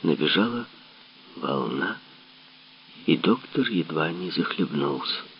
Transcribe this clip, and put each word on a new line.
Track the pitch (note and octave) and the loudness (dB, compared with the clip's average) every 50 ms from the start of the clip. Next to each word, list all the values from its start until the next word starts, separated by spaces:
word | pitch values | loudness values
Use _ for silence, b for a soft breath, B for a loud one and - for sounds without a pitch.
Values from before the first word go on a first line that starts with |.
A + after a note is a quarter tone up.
Набежала | - E2+ D2 - D#2 D#2 - F2+ G#2 A#2+ A#2+ A#3+ A#3+ - - - - - - - - - - - - - - | 4 2 2 4 4 2 4 4 2 2 0 -4 -6 -8 -14 -20 -20 -20 -20 -20 -20 -20 -20 -20 -20 -18 -12
волна, | - - - C#2 C2+ B1+ A1+ B1+ C#2 C#2 - - - - - - - - - - - - - - - - - - - - - - - - | -8 -4 -2 -2 -2 -2 -2 -2 -2 -2 -4 -4 -6 -12 -20 -20 -20 -20 -20 -20 -20 -20 -20 -20 -20 -20 -20 -20 -20 -20 -20 -20 -4 2
и | - E2+ | 2 2
доктор | - - - - - - - - D3 C3 - | 4 4 2 2 2 0 -4 0 0 0 2
едва | G#2+ F2+ D#2+ E2 D#2+ D#2 D#2 E2 | 2 0 0 0 0 0 0 0
не | E2+ F2 F#2 F2+ | -2 -4 -6 -4
захлебнулся. | - E2 E2+ - - - F#2 - D2 D2 C#2+ C#3+ C#3 - - - - - - - - | -2 -2 -2 -2 0 0 -2 0 0 0 0 0 0 -2 -4 -4 -4 -6 -8 -12 -18